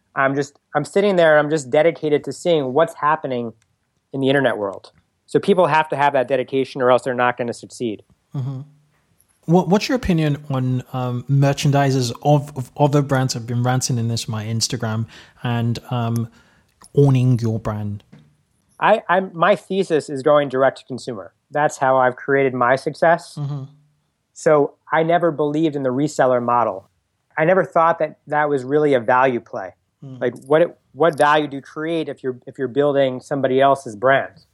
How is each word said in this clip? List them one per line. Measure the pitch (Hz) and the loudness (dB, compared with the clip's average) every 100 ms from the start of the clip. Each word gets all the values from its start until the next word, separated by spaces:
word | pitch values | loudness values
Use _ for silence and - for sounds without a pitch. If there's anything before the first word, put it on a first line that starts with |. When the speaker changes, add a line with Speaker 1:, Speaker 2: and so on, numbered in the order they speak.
| _ | _
Speaker 1:
I'm | 139 135 | -2 0
just, | 139 139 _ _ | 0 -6 _ _
I'm | 147 | -6
sitting | - 202 208 180 | -2 0 2 4
there, | 160 151 | 4 4
I'm | 147 | 2
just | 156 127 | -2 0
dedicated | 147 165 147 151 143 | 2 2 0 -2 -2
to | 143 | -2
seeing | - 180 156 131 | -6 0 0 0
what's | 139 165 | 0 0
happening | - 147 156 139 123 117 - _ _ _ _ _ | 0 -2 -2 -2 -6 -6 -12 _ _ _ _ _
in | 139 | -2
the | 135 | 0
internet | 139 127 107 | 2 2 -2
world. | 98 - - _ _ _ _ | -6 -8 -18 _ _ _ _
So | - | -2
people | - 185 160 | 2 2 4
have | 156 156 | 2 0
to | |
have | 139 143 | 0 0
that | 139 127 | 2 0
dedication, | 131 120 135 127 143 | -2 -2 -4 -4 0
or | 123 | 2
else | 123 | 2
they're | 135 | 2
not | 123 123 120 | 0 0 -2
gonna | 120 | -6
succeed. | - 104 - 95 98 _ _ _ | -8 -14 -8 -8 -8 _ _ _
Speaker 2:
Mm-hmm. | 143 127 131 147 _ _ _ _ _ _ _ | -8 -8 -10 -14 _ _ _ _ _ _ _
What, | - 180 170 | 0 0 2
what's | 208 - | 0 0
your | |
opinion | 254 - 160 151 143 - | -2 0 0 0 -2 -4
on, | 131 127 127 - | -4 -2 -4 -6
um, | 127 123 123 127 | -8 -6 -6 -2
merchandisers | 139 139 139 147 139 139 131 120 - | 2 2 2 2 2 2 0 -2 -2
of, | 143 147 147 135 | 2 2 0 -10
of | 127 - | -10 0
other | 147 147 | 2 2
brands? | 135 131 131 | 2 0 0
I've | 123 | -4
been | 117 120 | -4 -2
ranting | 127 127 - 120 | 0 0 -2 -2
in | 113 | -2
this, | 117 - | -4 -6
my | 110 | -8
Instagram, | 110 113 - 120 113 110 110 - - _ | -6 -4 -4 -4 -4 -4 -6 -12 -20 _
and, | 123 117 117 113 - | -4 -2 -2 -4 -6
um, | 123 117 117 113 _ _ _ _ _ _ | -4 -2 -4 -6 _ _ _ _ _ _
owning | 143 139 127 127 117 | 2 4 4 2 2
your | 113 110 | 0 -4
brand? | 113 107 104 104 - - _ _ _ _ _ - | -4 -6 -8 -10 -14 -20 _ _ _ _ _ -2
Speaker 1:
I, | 170 220 - | 0 2 0
I'm, | 185 185 | -2 -2
my | 170 180 | 0 0
thesis | 202 - 190 175 151 - | 0 -2 -4 0 -2 -2
is | 135 | -2
going | 147 147 143 | 2 4 2
direct | 131 135 143 | 2 0 0
to | |
consumer. | - 120 131 107 85 _ _ | -10 -12 -10 -12 -14 _ _
That's | 147 151 - | -2 -2 0
how | 131 131 | 2 4
I've | 127 | 2
created | - - 139 135 | 0 0 0 0
my | 123 123 131 | 0 0 0
success. | 160 143 170 165 - | -2 0 2 2 -2
Speaker 2:
Mm-hmm. | 151 139 143 135 _ _ _ _ _ _ | -10 -8 -8 -12 _ _ _ _ _ _
Speaker 1:
So | - 165 147 143 - - | -4 2 2 2 -6 -4
I | 160 | -2
never | 165 175 170 | 2 2 0
believed | 143 147 151 160 | 0 -2 0 -2
in | 143 | 0
the | 131 | -2
reseller | 131 147 - 131 123 | -2 -2 0 2 2
model. | 120 120 110 95 - _ _ _ _ 151 | 2 2 0 -4 -14 _ _ _ _ -2
I | |
never | 160 190 | 2 2
thought | 156 170 165 165 | 2 2 2 0
that | 156 - 143 | -4 -6 -4
that | 151 151 | -2 0
was | 139 | -2
really | 127 151 151 | 0 0 2
a | 127 | 2
value | 110 127 135 117 | 2 2 2 0
play. | - 113 92 - _ _ | -6 -12 -12 -16 _ _
Speaker 2:
Mm. | 135 123 | -20 -6
Speaker 1:
Like, | 123 117 | -6 -6
what, | 131 160 170 - _ | 0 2 2 -4 _
what | 131 170 143 | 0 0 4
value | 147 156 147 | 2 2 0
do | 135 | -8
you | |
create | - 156 160 165 143 | -14 -10 -6 -6 -6
if | 127 | -8
you're, | 135 123 135 | -10 -10 -14
if | 143 | -8
you're | 127 | -4
building | 131 147 139 135 127 | 0 0 2 0 -2
somebody | - 139 131 131 | -6 -4 0 2
else's | 139 135 123 | 2 2 -4
brand? | 104 127 135 92 - _ | -2 2 2 0 -12 _